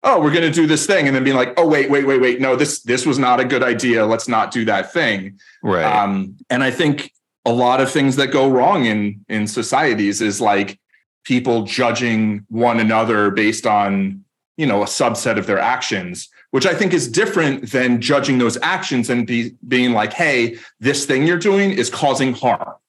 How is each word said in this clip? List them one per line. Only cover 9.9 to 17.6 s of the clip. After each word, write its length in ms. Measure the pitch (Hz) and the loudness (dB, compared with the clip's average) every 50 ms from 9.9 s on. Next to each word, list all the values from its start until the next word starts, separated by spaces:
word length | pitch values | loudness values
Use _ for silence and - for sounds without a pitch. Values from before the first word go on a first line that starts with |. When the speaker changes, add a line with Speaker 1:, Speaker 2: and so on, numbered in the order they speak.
| 117 104 104 101 101 101 | 0 0 0 -2 -2 -2
Speaker 1:
is, 200 | 113 107 98 - | -2 -2 -2 0
like, 380 | 123 107 104 98 101 98 - _ _ _ _ _ _ _ _ _ _ | 0 0 2 0 0 -4 -8 _ _ _ _ _ _ _ _ _ _
people 380 | - 131 123 123 127 117 117 107 | -2 -2 0 0 0 0 0 -2
judging 840 | 101 - - 127 120 113 110 123 120 113 110 110 107 107 104 104 _ | -4 -4 -2 0 0 0 0 -2 0 0 0 0 0 -2 -4 -8 _
one 300 | 113 113 120 120 117 117 | -4 0 0 0 2 2
another 500 | 113 107 110 110 113 113 117 107 104 104 | 2 2 2 2 2 2 2 2 2 2
based 360 | 98 104 110 104 107 110 - | 2 2 0 0 0 0 0
on, 560 | 117 107 104 101 98 98 98 98 98 98 98 - _ _ _ _ _ _ | 0 2 2 2 0 0 -2 -2 -4 -6 -10 -16 _ _ _ _ _ _
you 100 | - 160 | -4 -2
know, 160 | 135 104 101 104 | 0 0 0 0
a 40 | |
subset 500 | 98 - - 143 120 117 - - 127 110 104 | -2 -2 -2 0 0 0 -2 -2 -2 -2 -2
of 80 | 95 | -2
their 120 | - 98 90 | -2 -2 0
actions, 720 | 85 113 123 127 123 - 113 98 90 90 90 87 - - _ - - _ | 0 0 -2 -2 -4 -4 -6 -6 -6 -8 -12 -14 -14 -18 _ -20 -20 _
which 160 | - 135 131 | -4 0 0
I 80 | 190 170 | 0 0
think 180 | 151 208 185 165 | 0 0 0 0
is 160 | 170 139 123 113 175 214 | 0 -2 0 0 0 0
different 480 | 220 196 180 160 143 139 131 | 0 0 0 0 0 -2 -4